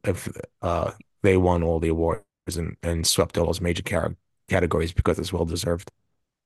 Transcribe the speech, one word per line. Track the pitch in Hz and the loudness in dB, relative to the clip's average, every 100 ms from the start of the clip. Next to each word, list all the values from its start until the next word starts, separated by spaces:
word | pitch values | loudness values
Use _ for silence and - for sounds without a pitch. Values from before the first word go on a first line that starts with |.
| - | -4
if, | 92 - - - _ | -4 -6 -12 -16 _
uh, | 87 85 - - - _ | -2 -2 -2 -6 -18 _
they | 101 92 | 4 6
won | 90 87 | 6 4
all | 82 82 | 2 0
the | 82 | 0
awards | 82 82 80 - _ - 87 | 0 0 -2 -8 _ -10 -6
and, | 80 - | -6 -6
and | 85 82 80 | -4 -2 0
swept | - 85 - | 2 0 2
all | 82 | 0
those | 87 | 0
major | 87 85 | -2 -2
car-, | - 90 - - _ _ - | -2 -2 -2 -4 _ _ -2
categories | 92 87 82 85 | 0 2 0 -2
because | - - 82 | 0 0 0
it's | 80 | -2
well | 87 82 | -2 -2
deserved. | 85 87 85 - - _ _ _ _ | -2 -2 -4 -6 -20 _ _ _ _